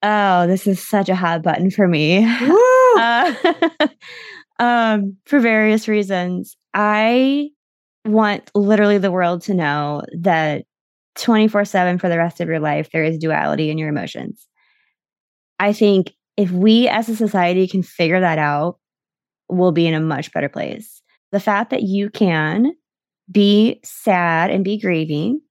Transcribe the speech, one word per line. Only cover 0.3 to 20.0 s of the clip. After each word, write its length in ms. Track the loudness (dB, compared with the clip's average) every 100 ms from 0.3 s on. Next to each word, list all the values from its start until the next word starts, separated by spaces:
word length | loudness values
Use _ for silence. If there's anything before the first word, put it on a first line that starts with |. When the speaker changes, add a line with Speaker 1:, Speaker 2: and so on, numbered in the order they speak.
| 2 2
Speaker 1:
this 200 | 0 -2
is 180 | -4 -2
such 220 | -2 -2
a 80 | -2
hot 280 | -2 -2
button 260 | -2 -2 -2
for 160 | 0 2
me. 380 | 2 2 2 2 0
Speaker 2:
Woo! 540 | 2 4 6 6 6 4
Speaker 1:
Uh, 360 | 2 2 0 0 -2 0 -2 0
<laughs> 800 | -4 _ -20 -20 -20 -20 -20 _
um, 560 | 0 2 2 0 -2 -8 _
for 140 | 2
various 480 | 2 2 2 0 0
reasons. 720 | -2 -2 -4 -4 -6 -8 -16 _
I 760 | -4 0 2 2 2 2 0 -4 _ _ _ _ _ -2
want 460 | 0 2 -2 -4 -2
literally 420 | 2 2 2 2
the 140 | 0
world 300 | 0 -2 -2
to 100 | -4
know 480 | -2 -2 -2 -4 -8 -10 -4
that 460 | 0 0 0 -4 -10 _ _ _ _ -10
twenty-four 500 | 0 2 4 2 -2
seven 320 | 0 0 -2
for 100 | -2
the 80 | -2
rest 240 | -2 -4
of 60 | -6
your 120 | -4
life, 300 | -2 -4 -4
there 120 | -4
is 140 | -2 -2
duality 520 | -4 -2 -2 -2 -4
in 80 | -4
your 120 | -4
emotions. 580 | -6 -8 -12 -14 -14 _ _ _ _ _ _ _ _ _ _ _ _
I 120 | -2
think 400 | 2 4 4 0 _ _ -4
if 140 | -2
we 360 | 2 4 4 4
as 200 | 0 -4
a 60 | -4
society 520 | -2 0 0 2 0
can 160 | -2
figure 360 | -6 -2 0 2
that 200 | 0 0
out, 400 | -2 -2 -4 -6 _ _ _ _ _ _ _
we'll 220 | 0 2
be 160 | 2 0
in 60 |
a 60 | 0